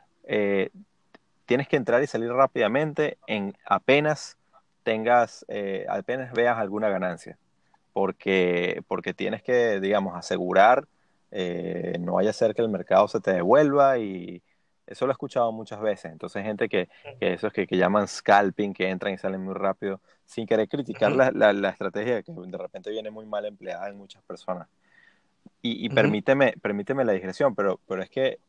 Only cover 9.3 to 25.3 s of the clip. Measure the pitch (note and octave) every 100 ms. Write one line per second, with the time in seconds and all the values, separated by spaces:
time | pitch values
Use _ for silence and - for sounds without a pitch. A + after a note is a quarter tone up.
9.3 | G#2+ - B2 A#2 G2 G2 G2+ F#2+ F2 -
10.3 | F#2 F2+ F#2+ G#2+ C3+ - _ _ _ _
11.3 | F#2+ F2+ F2 F2 F2 F2+ F2 F2 F#2 G#2
12.3 | - A2+ G#2+ A2+ F#2 - G2+ G#2 A2 G2
13.3 | F2+ F2+ C#3 D3 C#3+ C#3 B2 G#2 F#2 F#2
14.3 | F2 _ _ _ _ - - C3 C3 C#3
15.3 | B2+ A#2 A2 G#2+ G#2 G#2+ F#2+ E2 D#2+ F2+
16.3 | G2+ G#2+ G#2 A2+ G2 F2 - C#3+ C3 F#2+
17.3 | F2 G#2+ - F2 F#2 F2+ G#2 G2+ - -
18.3 | G2+ G2 - G2+ F#2+ F#2 F#2 G2+ F#2+ G2
19.3 | F#2+ F#2+ F#2+ G2 - G2+ F#2+ _ _ _
20.3 | A#2 G#2+ A2 G#2 C#3+ B2 - G#2 B2+ B2+
21.3 | G#2+ G#2+ G2+ G2 - F#2+ G#2 A#2+ A2+ F2
22.3 | E2+ F#2 F2+ F#2 F#2+ G#2 A2 G#2+ A2 G#2+
23.3 | G#2 G#2 G2+ F#2 F2 G2+ G2+ G2 - -
24.3 | F2+ - F2+ E2 _ _ _ _ _ _